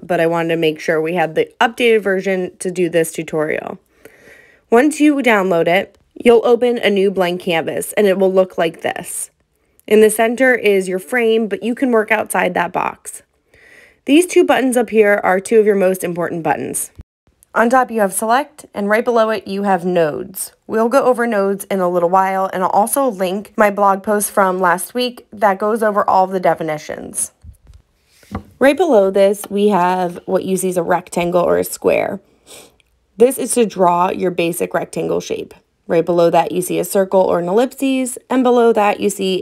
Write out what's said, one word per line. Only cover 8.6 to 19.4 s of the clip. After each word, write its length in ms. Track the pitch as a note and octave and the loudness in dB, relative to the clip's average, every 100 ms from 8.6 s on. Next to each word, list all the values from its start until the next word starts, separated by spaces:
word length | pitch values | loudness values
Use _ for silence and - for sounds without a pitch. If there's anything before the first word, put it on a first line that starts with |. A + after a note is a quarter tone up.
| E3 - | -4 -4
this. 500 | - - F#3 - - _ _ _ _ _ - | -8 -8 -10 -12 -14 _ _ _ _ _ 2
In 120 | G#3+ | 4
the 120 | G#3+ | 4
center 420 | G#3 A3+ A#3+ C4 | 4 -2 2 2
is 340 | A#3+ G#3 G3 F#3 | 2 2 0 0
your 120 | F#3 | -6
frame, 480 | F#3+ B3 A3+ A3+ A3 | -4 -2 0 0 -2
but 160 | G3 | -4
you 100 | G#3+ | -6
can 160 | A#3+ C4 | -2 0
work 220 | A3+ G#3 | 0 0
outside 420 | G#3+ G#3 F#3+ F#3 | -2 -2 -4 -2
that 180 | F3+ F3 | -2 -4
box. 520 | - - - - - - _ _ _ _ - _ _ - | -4 -6 -8 -16 -20 -20 _ _ _ _ -20 _ _ 2
These 220 | D4 F4+ | 2 4
two 160 | F4+ | 2
buttons 340 | C#4 A#3 C4 A#3+ | 4 2 2 0
up 140 | A3 | 0
here 280 | G#3+ G#3 G3+ | 2 4 2
are 160 | - F#3 | 0 -2
two 200 | F#3+ A3+ | 2 2
of 60 | G#3 | 4
your 80 | |
most 300 | G3+ F#3 F#3+ | 2 2 0
important 400 | F3+ F3 E3+ E3+ | -4 -6 -6 -4
buttons. 480 | D#3 - - - - - - _ _ _ _ - | -2 -2 -2 -8 -10 -14 -20 _ _ _ _ 0
On 140 | A#3 | 2
top 220 | C4 B3 | 2 2
you 100 | A3+ | 0
have 120 | G3 | -2
select, 520 | G3 A3 A#3+ D4 - - | -2 0 0 -2 -12 -14
and 160 | - G3+ | -8 0
right 160 | G#3+ A#3+ | 0 2
below 240 | A#3 A3 | 0 0
it 160 | A3 | -2